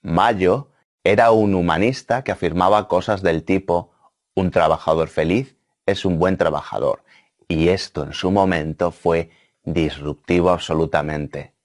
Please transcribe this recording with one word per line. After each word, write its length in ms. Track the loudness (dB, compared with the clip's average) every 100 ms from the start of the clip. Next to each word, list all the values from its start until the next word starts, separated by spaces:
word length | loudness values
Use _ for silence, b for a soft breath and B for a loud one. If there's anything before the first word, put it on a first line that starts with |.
Mayo 680 | -2 0 2 2 2 0 -4 _ _ _
era 280 | 2 4 6
un 220 | 4 4
humanista 720 | 2 2 2 0 -2 -4 -4
que 80 | -2
afirmaba 560 | -4 -2 2 4 2 2
cosas 320 | -2 -2 -2
del 240 | 0 -2
tipo, 480 | 0 -2 0 -2 -4 b b _ _
"Un 160 | -4 0
trabajador 580 | 2 2 2 0 0 0
feliz 500 | -2 0 -2 -4 _ _ _
es 220 | -4 -2 -2
un 120 | 0
buen 200 | 0 0
trabajador", 640 | 0 -2 -8 -4 -4 -4 b b b b _
y 220 | 0 2
esto 360 | 0 -4 -8
en 100 | -8
su 160 | -6 0
momento 600 | 2 2 0 -4 -4 -4
fue 380 | -2 -2 0 -2 b b b
disruptivo 840 | -6 -2 -4 -4 -10 -10 -2 0 2
absolutamente. 1040 | 0 -2 -2 0 -2 -2 -6 -8 -10 -16 _